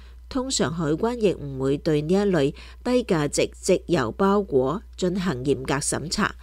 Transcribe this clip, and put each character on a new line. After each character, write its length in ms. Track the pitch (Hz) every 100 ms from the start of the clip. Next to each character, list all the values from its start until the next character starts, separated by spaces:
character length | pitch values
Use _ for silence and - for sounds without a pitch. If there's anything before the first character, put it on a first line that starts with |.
| - - -
通 200 | 269 262
常 240 | 262 147
海 180 | 165 156
關 260 | 160 220 247
亦 160 | 208
唔 260 | 147 143 131
會 180 | 135 143
對 240 | - 151
呢 100 | 151
一 40 | 190
類 340 | 208 175 139 - - - -
低 180 | 254
價 240 | - 170 147
值 220 | - 123 -
直 160 | - 180 -
郵 220 | 165 117
包 280 | - 196 202
裹 400 | 196 131 131 175 - -
進 240 | 180 190
行 220 | 180 127
嚴 120 | 139 127
格 100 | 135
審 360 | 143 - 117 143
查。 240 | - 196 -